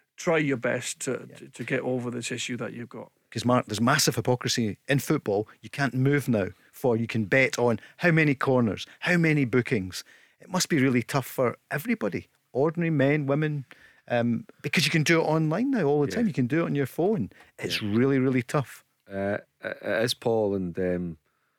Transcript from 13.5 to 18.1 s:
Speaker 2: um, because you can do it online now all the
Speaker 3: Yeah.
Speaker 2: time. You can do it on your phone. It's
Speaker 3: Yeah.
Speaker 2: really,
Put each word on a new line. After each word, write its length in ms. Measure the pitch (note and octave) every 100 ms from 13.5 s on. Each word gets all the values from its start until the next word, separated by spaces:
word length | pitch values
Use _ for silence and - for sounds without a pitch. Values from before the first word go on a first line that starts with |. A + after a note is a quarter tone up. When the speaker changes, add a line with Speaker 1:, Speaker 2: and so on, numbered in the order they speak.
| D3 B2+ - - _ -
Speaker 2:
um, 380 | A#2+ A#2 A2+ - -
because 240 | - -
you 60 | C#3+
can 120 | E3
do 160 | D3 E3
it 60 |
online 460 | D#3 D#3+ D#3 E3 C4+
now 140 | B3+
all 180 | C#3+ D3
the 60 | C#3
Speaker 3:
Yeah. 60 | -
Speaker 2:
time. 100 | A3+
You 80 |
can 120 | D3 A#2+
do 140 | D3+
it 60 | E3+
on 80 |
your 100 | C#3+ C3+
phone. 440 | - F3+ G#3+ F#2+ - - -
It's 220 | F#2 -
Speaker 3:
Yeah. 80 | G#2+ A2
Speaker 2:
really, 220 | C3+